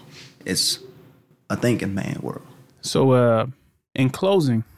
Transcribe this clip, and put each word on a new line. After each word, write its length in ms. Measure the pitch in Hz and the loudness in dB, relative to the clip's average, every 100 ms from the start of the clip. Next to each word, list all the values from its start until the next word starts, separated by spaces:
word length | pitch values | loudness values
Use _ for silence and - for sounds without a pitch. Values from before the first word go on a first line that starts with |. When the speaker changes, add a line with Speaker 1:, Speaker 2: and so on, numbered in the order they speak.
| - - - - | -16 -20 -20 -12
Speaker 1:
It's 360 | - 95 - - - - - _ _ _ - | -6 -4 -2 -6 -10 -20 -20 _ _ _ -8
a 60 | 104 | -2
thinking 380 | 123 110 98 | 0 0 -2
man 240 | 98 - - | -6 -6 -6
world. 260 | - - - - - _ | -8 -10 -14 -20 -20 _
Speaker 2:
So, 320 | - - 135 | -4 2 4
uh, 340 | 127 120 110 127 - _ _ _ | 4 4 2 -2 -8 _ _ _
in 160 | - 131 | -2 0
closing, 540 | - 190 196 143 113 - | 0 0 2 2 0 -4